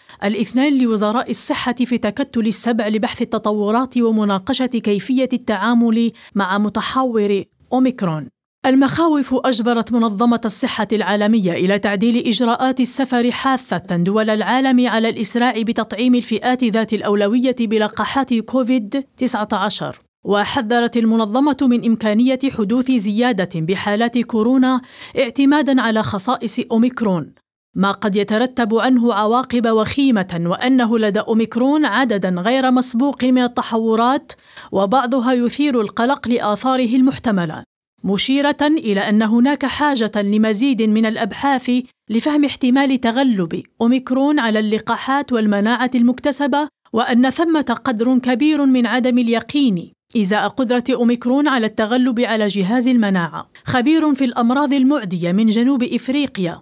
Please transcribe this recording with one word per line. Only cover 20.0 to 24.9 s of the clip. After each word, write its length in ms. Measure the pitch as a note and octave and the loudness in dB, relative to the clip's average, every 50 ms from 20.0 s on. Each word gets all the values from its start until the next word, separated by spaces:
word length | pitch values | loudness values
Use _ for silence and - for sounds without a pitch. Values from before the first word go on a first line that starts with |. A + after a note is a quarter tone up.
| _ _ _ _ - | _ _ _ _ -4
وحذرت 760 | F3 G3+ G3+ G3+ - - C#4 A#3 G#3 A#3+ A#3+ A#3 A#3 A#3 A#3+ | 0 0 0 0 0 -2 -2 -2 0 0 0 0 0 0 0
المنظمة 600 | A3+ A3 A3+ A3+ A3+ G3+ G#3 C4 C#4+ D4+ C4+ - | 2 2 2 2 0 0 0 2 2 2 2 2
من 240 | C#4+ B3 A#3+ A#3 - | 2 2 2 2 2
إمكانية 540 | A#3+ A3+ G#3+ A3 G#3+ G#3 A3 B3 C4 C4 B3+ C4+ C4+ B3 - | 0 0 0 0 0 2 2 2 2 2 0 -2 -4 -2 -2
حدوث 340 | G#3 F#3+ A#3 C4 B3 C4 | -2 0 0 0 0 2
زيادة 680 | C4 A#3+ F#3 G#3+ G3+ A3 A#3+ B3+ A#3 F#3 F3+ F3 - E3 | 0 0 0 0 0 0 0 0 0 0 -2 -4 -4 -4
بحالات 580 | D#3+ E3 F#3+ F3 - G#3 G#3 G#3 A#3 A#3 A#3+ A#3+ | -4 -2 -4 -2 -2 -2 -2 0 0 0 0 -2
كورونا 640 | A#3 - - G#3+ G#3+ A#3+ C4 C4 B3+ B3+ C4 B3 B3+ - | -2 -2 0 0 0 2 2 2 2 2 0 -2 -4 -8